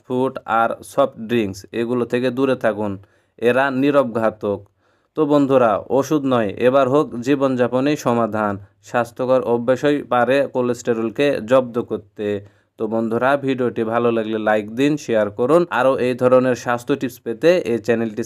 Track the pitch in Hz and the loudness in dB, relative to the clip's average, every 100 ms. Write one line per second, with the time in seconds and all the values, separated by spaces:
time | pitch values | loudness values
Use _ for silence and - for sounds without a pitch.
0 | _ 127 131 131 - 113 117 - - - | _ -2 -2 -4 -2 0 0 -2 -4 0
1 | 139 - 110 117 101 98 - 113 117 123 | 0 -2 -4 -2 -2 -6 -10 -6 -4 -2
2 | 120 123 127 123 135 127 117 101 107 98 | -2 -2 -2 -2 -2 0 -2 -2 -6 -8
3 | - _ _ _ 117 123 139 127 143 143 | -14 _ _ _ 0 2 0 0 2 2
4 | 123 113 110 107 104 101 101 _ _ _ | 0 0 -2 -2 -6 -6 -8 _ _ _
5 | _ - 151 147 139 135 117 95 - 127 | _ -4 2 2 4 4 4 2 0 -2
6 | 135 156 135 123 104 - 123 135 131 143 | 0 -2 0 0 0 0 2 4 2 2
7 | 131 117 120 143 139 127 120 123 139 147 | 0 -4 -2 0 0 0 0 0 0 -2
8 | 135 117 113 107 107 101 - _ - 123 | 0 0 0 0 -2 -4 -10 _ -6 -4
9 | 120 - 127 131 117 120 120 127 147 147 | -4 -4 0 2 2 -2 0 0 0 -2
10 | - 123 120 139 127 131 123 120 - 113 | 0 0 2 2 0 -2 -2 -4 -2 -2
11 | 113 104 143 - 107 131 123 117 - 104 | -2 0 0 0 2 2 2 -6 -4 -8
12 | - - 104 101 101 _ _ _ 110 113 | -8 -6 -4 -4 -8 _ _ _ -4 -2
13 | 113 113 127 143 135 127 120 104 110 117 | -2 0 2 2 0 -2 -2 -2 -2 0
14 | 120 117 110 110 107 107 104 113 143 151 | 2 0 -2 -2 0 0 -2 -2 0 0
15 | - 110 104 104 123 165 170 113 131 131 | -2 0 0 -2 2 2 2 2 2 2
16 | 123 123 127 127 127 120 127 120 120 139 | -2 0 4 4 4 -2 -2 -4 -2 -4
17 | 131 - 113 113 160 180 - 117 104 117 | -4 -8 -10 0 2 2 0 -4 0 0
18 | 113 104 | -2 -6